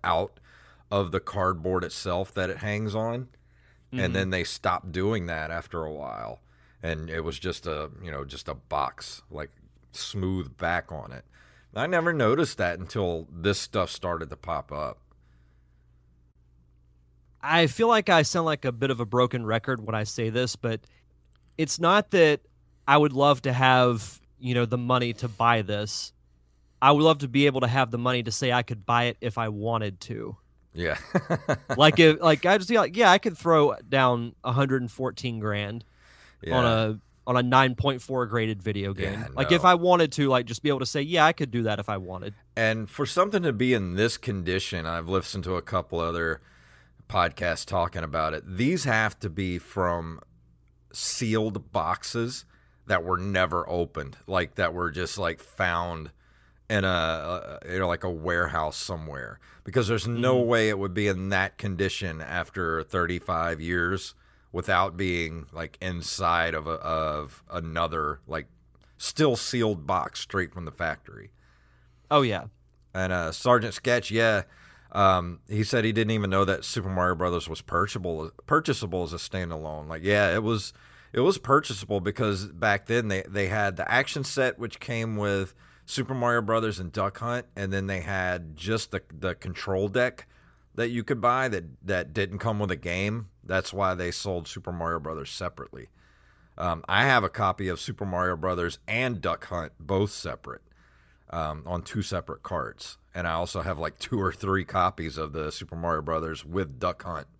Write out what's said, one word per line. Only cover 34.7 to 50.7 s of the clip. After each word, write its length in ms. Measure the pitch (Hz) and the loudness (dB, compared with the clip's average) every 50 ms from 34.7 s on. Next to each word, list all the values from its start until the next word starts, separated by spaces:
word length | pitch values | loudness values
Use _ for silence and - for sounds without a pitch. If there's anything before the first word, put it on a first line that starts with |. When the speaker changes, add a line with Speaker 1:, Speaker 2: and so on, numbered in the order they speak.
| 135 131 | 0 -2
Speaker 2:
and 100 | 123 117 | -2 -4
fourteen 500 | - - 131 131 135 - - 127 117 110 | -6 -4 -6 -6 -6 -4 -6 -6 -4 -4
grand 440 | 107 107 104 104 104 101 110 117 - _ _ _ _ - - - - - _ - | -4 -2 -2 -2 -4 -4 -6 -10 -12 _ _ _ _ -20 -20 -20 -20 -20 _ -12
on 60 | - - | -4 0
Speaker 1:
Yeah. 140 | 127 127 | 2 4
Speaker 2:
a, 360 | 120 117 113 113 110 107 107 107 - _ _ _ - | 4 4 4 4 2 0 -2 -4 -10 _ _ _ -4
on 100 | - 123 | 0 2
a 60 | 123 | 2
nine 320 | 123 123 131 131 135 131 123 | 2 4 6 6 6 4 2
point 260 | - - 139 135 123 | 0 0 0 0 -2
four 240 | - - 135 127 123 | -4 -4 -2 -2 -2
graded 360 | 107 113 120 110 110 107 98 | 0 0 0 0 0 -2 -4
video 320 | 92 110 101 101 98 98 98 | -4 -4 -4 -2 -2 -4 -4
Speaker 1:
Yeah, 160 | - 98 95 | -4 -4 -4
Speaker 2:
game." 240 | 98 107 113 - - | -4 -6 -8 -6 -2
Like, 180 | 127 - 151 | -2 2 4
if 100 | 175 170 | 4 6
Speaker 1:
no. 80 | 180 180 | 8 6
Speaker 2:
I 40 | 180 | 6
wanted 380 | 175 170 180 180 175 165 147 | 6 6 6 6 6 6 2
to, 160 | - - 143 135 | 2 0 2 4
like, 180 | 131 127 120 | 4 2 2
just 160 | 113 117 - | 0 -6 -4
be 80 | - 151 | 0 0
able 80 | 139 131 | 0 0
to 60 | 131 | -2
say, 160 | - - 151 | -2 -2 -4
"Yeah, 240 | 143 156 175 165 151 | -2 0 4 6 6
I 60 | 160 | 6
could 180 | 170 - 151 127 | 4 2 -2 -2
do 140 | 107 120 113 | -2 0 0
that 140 | 107 104 98 | 0 0 -2
if 100 | 101 - | -4 -4
I 80 | 104 98 | -6 -6
wanted." 360 | 92 87 92 92 101 107 101 _ _ _ - | -6 -8 -10 -10 -10 -10 -12 _ _ _ -2
Speaker 1:
And 320 | 110 113 110 110 113 107 101 | 0 2 2 2 0 -4 -6
for 160 | - - 143 | -4 -4 -4
something 380 | - - 175 185 208 208 196 | -2 2 2 2 4 2 0
to 100 | 175 156 | 2 2
be 220 | 120 101 123 127 127 | 2 2 4 4 4
in 220 | 110 95 90 87 | 4 2 0 0
this 200 | 95 110 120 - | 2 2 2 0
condition, 720 | - - 127 104 95 85 85 90 95 - - - 87 80 | -2 -6 -6 -4 -4 -2 0 0 0 -2 -2 -6 -6 -4
I've 220 | 80 85 85 82 82 | -4 -4 -6 -4 0
listened 360 | 95 95 90 - - 101 90 | 0 0 0 -2 -6 -6 -4
to 120 | 90 92 | -4 -4
a 60 | 87 | -4
couple 380 | - - 98 92 85 - - 85 | -4 -2 -4 -4 -4 -2 -4 -2
other 400 | 82 82 85 85 82 80 78 - - _ _ - - - - - - _ _ _ - - | -2 -2 -2 -2 -2 -2 -2 -4 -8 _ _ -20 -20 -20 -20 -20 -20 _ _ _ -12 -4
podcasts 580 | - 98 87 85 - - 90 87 82 - - | 0 2 2 2 0 -2 -2 -2 -2 -2 -4
talking 360 | - 98 90 85 87 - 85 | -4 -2 0 0 -2 -2 -6
about 300 | 82 78 71 82 78 80 | -6 -4 -2 -2 0 0
it. 120 | 78 78 - | -2 -6 -8
These 380 | 92 92 92 123 143 180 170 131 | -8 -4 0 2 2 2 2 2
have 340 | 135 113 110 110 104 - - | 2 2 2 2 0 -2 -4
to 80 | - 101 | -8 -8
be 300 | 78 98 95 92 87 87 | -4 -2 -2 -2 -2 -4
from 640 | - - - 95 92 87 87 85 82 82 82 - - _ _ _ _ _ _ _ _ _ | -6 -6 -2 0 0 0 0 -2 -4 -8 -12 -14 -16 _ _ _ _ _ _ _ _ _